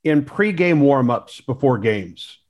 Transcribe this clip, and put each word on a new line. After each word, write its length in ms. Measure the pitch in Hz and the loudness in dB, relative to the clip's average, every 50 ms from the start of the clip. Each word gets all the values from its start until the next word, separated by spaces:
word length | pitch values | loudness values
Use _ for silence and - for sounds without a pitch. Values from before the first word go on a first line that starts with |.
| - | -2
in 200 | 156 151 147 143 | 0 0 0 0
pregame 560 | - - 196 208 214 185 165 180 175 160 147 | -2 -2 -2 -2 0 0 0 0 2 2 4
warmups 640 | 139 139 139 135 123 120 117 104 - - - - - | 4 4 4 2 2 0 -2 -4 -6 -10 -20 -12 -10
before 340 | - 120 - 143 131 123 101 | -10 -4 -2 0 0 0 0
games. 600 | 107 110 107 101 90 85 85 - - - - _ _ | 0 -2 -2 -2 -6 -12 -16 -20 -20 -20 -20 _ _